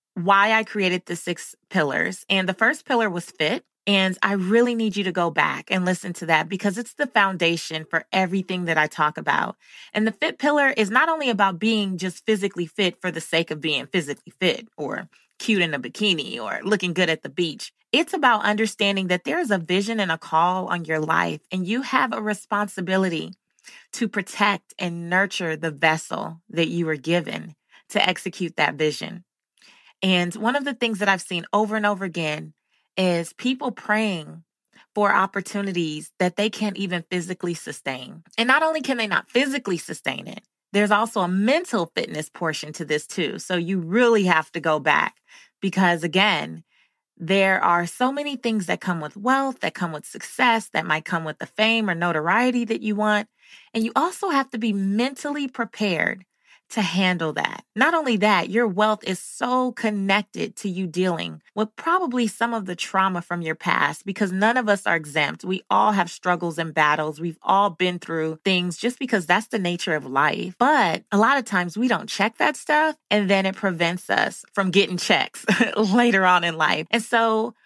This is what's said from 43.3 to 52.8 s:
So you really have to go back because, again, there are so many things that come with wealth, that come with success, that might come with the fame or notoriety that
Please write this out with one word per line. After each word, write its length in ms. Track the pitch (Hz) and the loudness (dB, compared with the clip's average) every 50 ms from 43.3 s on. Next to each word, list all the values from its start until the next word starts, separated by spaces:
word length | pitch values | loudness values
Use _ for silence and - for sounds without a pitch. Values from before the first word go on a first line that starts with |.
| - | -4
So 180 | 165 - - 180 | -8 -6 -4 -2
you 240 | 175 170 170 196 180 | -2 -2 -2 -2 -2
really 440 | 165 165 190 240 247 233 226 208 185 | -2 0 2 4 6 6 6 4 4
have 280 | 180 170 160 156 - - | 4 4 2 2 -2 -6
to 60 | 170 | -4
go 200 | 147 165 156 151 | 0 0 0 2
back 380 | 131 156 147 156 156 151 - _ _ _ - - - _ _ _ | 2 2 2 2 2 0 -4 _ _ _ -20 -20 -20 _ _ _
because, 420 | - 190 - 190 190 175 175 151 165 | -4 -2 2 4 4 4 4 2 0
again, 600 | 170 147 190 202 214 175 147 151 160 160 165 - _ _ _ _ _ _ _ _ _ _ | 0 2 2 2 2 2 0 -4 -6 -10 -14 -18 _ _ _ _ _ _ _ _ _ _
there 480 | - 170 160 190 196 190 190 190 - - | -8 -2 0 2 4 4 4 4 2 2
are 220 | 175 170 175 175 | 2 2 2 0
so 260 | 170 - - 254 262 | -2 -2 0 0 0
many 240 | 277 285 294 285 277 | 0 -2 -4 -6 -6
things 300 | 254 - 233 220 214 180 | -4 -2 -2 -2 0 -2
that 160 | 160 - - | -2 -4 -4
come 180 | - 190 175 165 | -2 -4 -4 -4
with 160 | 151 147 - | -6 -8 -8
wealth, 440 | 202 202 247 269 269 269 269 254 - | -4 0 0 2 2 0 -2 -4 -4
that 160 | - 165 - | -6 -6 -4
come 160 | - 180 165 | -4 -4 -4
with 120 | 156 147 - | -6 -8 -12
success, 680 | - - - - - - - 254 - 170 175 - - | -14 -16 -14 -14 -8 -2 0 2 2 2 2 0 -4
that 180 | - 160 165 | -4 -4 -2
might 180 | 170 151 160 - | -2 -2 -4 -2
come 180 | - 180 165 160 | -2 -4 -4 -4
with 140 | 156 151 | -4 -8
the 80 | - - | -10 -12
fame 420 | - _ - 214 226 226 226 214 | -6 _ 0 2 2 2 2 0
or 80 | 196 170 | 0 0
notoriety 720 | 165 175 175 160 156 156 170 196 226 247 254 240 240 233 | 0 0 0 0 0 2 2 2 4 4 2 2 0 0
that 160 | 214 226 226 | -2 -4 -2